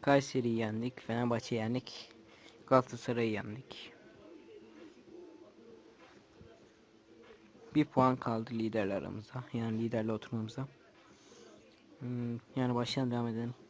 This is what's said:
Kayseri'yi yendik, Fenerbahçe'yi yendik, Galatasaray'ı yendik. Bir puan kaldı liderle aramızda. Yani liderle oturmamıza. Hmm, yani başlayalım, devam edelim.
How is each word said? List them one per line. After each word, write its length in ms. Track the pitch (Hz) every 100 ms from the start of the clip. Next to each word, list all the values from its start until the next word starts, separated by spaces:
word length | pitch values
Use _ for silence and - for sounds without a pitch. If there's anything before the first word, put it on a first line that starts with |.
Kayseri'yi 560 | - 139 139 131 120 113
yendik, 420 | 110 110 123 -
Fenerbahçe'yi 600 | - 117 120 120 - 117
yendik, 520 | 110 123 - - - - - - - - -
Galatasaray'ı 640 | 131 123 120 - 120 113
yendik. 640 | 104 101 120 - - - - - - - - - 427 - - 320 - - 359 349 320 - - - - - - - 208 - - 254 320 - - - - - - - - - - -
Bir 100 | 151
puan 320 | 147 - 131 127
kaldı 340 | 120 113 113
liderle 440 | 113 110 107 98
aramızda. 500 | 98 73 101 107 127 -
Yani 300 | 120 113 110
liderle 300 | 117 117 110
oturmamıza. 540 | 110 - 117 110 - 135 - - - - - - - - - - - - -
Hmm, 340 | 123 123 120 117 - -
yani 180 | 127
başlayalım, 380 | 120 123 - 127
devam 160 | 120 120
edelim. 260 | 113 117 123